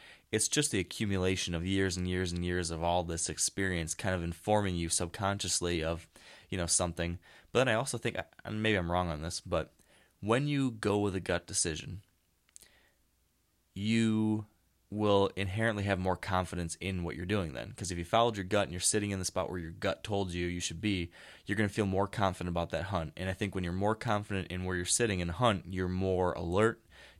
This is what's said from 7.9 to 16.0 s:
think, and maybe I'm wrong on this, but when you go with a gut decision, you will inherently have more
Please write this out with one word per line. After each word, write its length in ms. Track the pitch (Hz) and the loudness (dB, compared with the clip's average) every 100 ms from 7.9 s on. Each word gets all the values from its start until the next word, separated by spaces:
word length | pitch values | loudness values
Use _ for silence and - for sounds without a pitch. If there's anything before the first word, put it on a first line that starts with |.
| 120 | -2
think, 180 | 123 - - - | -4 -4 -8 -10
and 180 | - 107 | -6 -2
maybe 140 | 110 101 | 2 2
I'm 140 | 87 | 2
wrong 180 | 87 90 | 2 0
on 120 | 76 | -2
this, 180 | 80 - | -4 -6
but 320 | - 87 - _ _ _ _ - | -2 -2 -2 _ _ _ _ -6
when 280 | 101 120 147 | 0 2 2
you 240 | 143 135 | 2 0
go 260 | 110 104 104 | 0 2 2
with 160 | 101 | 2
a 60 | 92 | 0
gut 260 | 85 87 - | 0 -2 -2
decision, 560 | 98 87 78 - 98 - _ _ _ _ - - _ _ _ _ _ _ _ _ _ _ | -2 -2 -2 -8 -12 -14 _ _ _ _ -20 -20 _ _ _ _ _ _ _ _ _ _
you 720 | 95 104 113 113 110 107 110 107 _ _ _ - | -6 2 4 4 4 2 0 -4 _ _ _ -8
will 420 | 104 104 101 98 - | 0 6 6 4 0
inherently 460 | 95 101 113 104 | -4 0 0 0
have 160 | 101 | 0
more 180 | 95 | 2